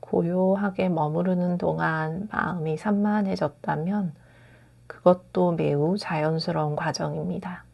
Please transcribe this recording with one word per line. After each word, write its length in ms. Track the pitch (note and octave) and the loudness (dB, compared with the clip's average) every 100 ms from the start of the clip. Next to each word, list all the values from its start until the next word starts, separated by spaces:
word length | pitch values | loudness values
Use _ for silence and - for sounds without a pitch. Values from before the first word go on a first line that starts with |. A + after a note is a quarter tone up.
| - | 0
고요하게 760 | - E3+ F3+ F#3 G3 G3+ F#3+ F#3 | 0 2 2 2 2 0 0 0
머무르는 680 | E3 D3+ D#3 F3+ F3+ F3+ F3+ | 2 0 0 0 2 0 0
동안 680 | F3 D#3+ D#3+ D#3+ D#3 E3 G#3 | 0 0 0 0 -2 -4 -6
마음이 420 | - - F3 D#3+ D#3 | -4 -4 -2 -4 -4
산만해졌다면 1400 | A3 G3+ G#3 G#3+ G3 F#3 D3+ - - D3+ E3 G#3 F#3 C#3+ - - - - - - - | -2 0 2 0 0 -2 -4 -4 -6 -4 -2 -2 -4 -6 -20 -20 -20 -20 -20 -20 -20
그것도 680 | - - F3+ - - F3+ | 2 4 4 2 0 2
매우 440 | E3+ D3+ C#3+ D3+ G3+ | 2 2 2 2 0
자연스러운 760 | - D#3+ D3+ D#3+ E3+ E3 D3+ D3 | -2 0 0 0 -2 0 0 -2
과정입니다. 880 | D#3+ C#3+ D3+ D#3 E3 E3+ F#3 F3+ - | -4 -2 -4 -4 -4 -6 -6 -12 -14